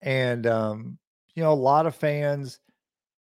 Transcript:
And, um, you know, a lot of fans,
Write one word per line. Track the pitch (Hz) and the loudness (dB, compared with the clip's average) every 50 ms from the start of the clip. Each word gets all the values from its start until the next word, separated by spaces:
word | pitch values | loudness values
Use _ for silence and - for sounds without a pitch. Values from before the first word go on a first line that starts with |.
And, | - 139 135 131 127 123 120 120 113 117 | -4 -2 0 0 0 0 -2 0 0 0
um, | 113 110 110 107 107 107 113 120 127 - _ _ _ _ _ _ - | 0 2 0 -2 -4 -6 -10 -12 -14 -16 _ _ _ _ _ _ -8
you | 165 165 | -2 2
know, | 156 151 | 2 2
a | |
lot | 143 127 131 139 151 160 | 4 4 4 4 4 4
of | 165 - | 2 -2
fans, | - - 151 147 147 147 143 143 143 139 131 - - _ _ _ _ _ _ _ _ _ _ _ _ | -2 -2 -2 -2 0 -2 -2 -2 -4 -6 -10 -14 -18 _ _ _ _ _ _ _ _ _ _ _ _